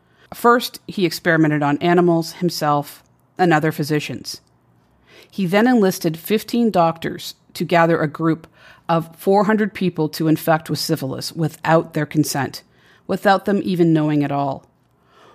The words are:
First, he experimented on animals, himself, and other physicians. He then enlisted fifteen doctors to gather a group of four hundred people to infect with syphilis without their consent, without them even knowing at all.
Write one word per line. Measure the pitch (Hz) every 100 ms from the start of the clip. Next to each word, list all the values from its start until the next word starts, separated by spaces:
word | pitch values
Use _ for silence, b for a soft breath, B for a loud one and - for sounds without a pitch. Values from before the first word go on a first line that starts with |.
| b b b
First, | - 233 240 233 - -
he | - 175
experimented | - 175 165 156 151
on | 143 147
animals, | 170 175 175 165 165
himself, | - 175 - 151 147 143 - _ _ _ -
and | 180
other | 156 156
physicians. | 156 147 151 - 123 - - _ _ _ _ _ _ b b b
He | - 185
then | 196 240
enlisted | 247 190 175 170 160
fifteen | - 214 - 233 233
doctors | 185 165 160 156 - - - _
to | - 170
gather | 170 165 165
a | 156
group | 143 165 160 - b b b -
of | 165 160 -
four | - 196
hundred | 202 214 208
people | - 185 170 156
to | - 160
infect | 156 - 160 160
with | 156
syphilis | - 156 135 123 -
without | - 151 - - 160 165
their | 160 147
consent, | 160 147 143 131 - b b b b -
without | 190 208 190
them | 185 196
even | - 180 170
knowing | 156 151 151
at | 143
all. | 143 143 135 - _ _ _ b b b